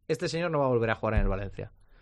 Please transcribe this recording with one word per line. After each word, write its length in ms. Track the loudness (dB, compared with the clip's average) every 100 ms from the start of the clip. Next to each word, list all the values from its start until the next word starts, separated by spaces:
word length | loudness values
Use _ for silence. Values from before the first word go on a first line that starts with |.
| -6
"Este 200 | -4 -2
señor 220 | -2 -2
no 100 | 0
va 60 | 2
a 20 |
volver 220 | 2 2
a 40 |
jugar 200 | 0 0 2
en 40 |
el 60 | 2
Valencia". 440 | 0 -4 -10 -12 -14 _ -20